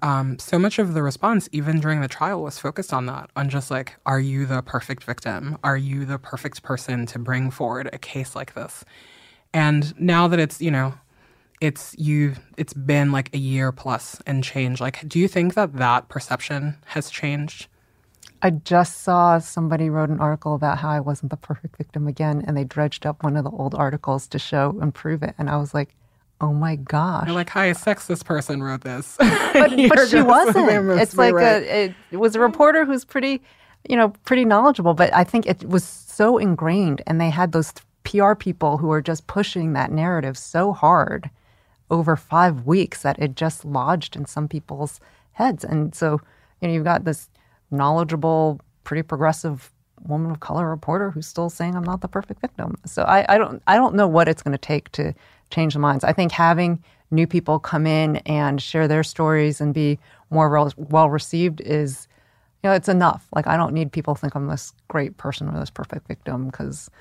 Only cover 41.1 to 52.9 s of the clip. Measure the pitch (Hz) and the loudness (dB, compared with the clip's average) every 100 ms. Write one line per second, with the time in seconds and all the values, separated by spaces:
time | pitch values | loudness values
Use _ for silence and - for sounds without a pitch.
41.1 | 147 - - _ _ _ _ - 170 160 | -4 -10 -16 _ _ _ _ -2 0 2
42.1 | 151 - 165 180 139 123 185 - - 139 | 0 2 4 4 2 2 2 0 -2 -4
43.1 | 139 151 127 160 - 151 139 131 175 - | -2 -4 -2 -4 -4 -4 -2 0 -2 -4
44.1 | - 143 - 151 151 - 143 147 - _ | -10 -8 -6 -6 -6 -10 -8 -10 -10 _
45.1 | _ _ - 254 180 - 156 147 - 160 | _ _ -2 -2 -2 -2 -2 -2 -2 -2
46.1 | 151 - _ _ _ 175 165 160 175 165 | -2 -6 _ _ _ -4 0 0 0 0
47.1 | 147 - _ _ _ - 139 139 160 165 | -6 -10 _ _ _ -6 0 2 2 0
48.1 | 160 160 160 156 143 - _ - 151 156 | -2 0 2 0 -2 -10 _ -8 -6 -4
49.1 | 143 156 156 165 135 - _ _ - - | 0 0 0 -4 -8 -12 _ _ -14 -6
50.1 | 151 165 156 - 151 165 156 - 180 202 | -4 -4 -6 -6 -4 -4 -4 -4 -4 -4
51.1 | 151 156 - 170 - 170 180 170 185 185 | -8 -10 -6 -6 -4 -6 -4 -4 -6 -6
52.1 | 196 - - 247 - - - - | -6 -8 -10 -10 -8 -10 -10 -8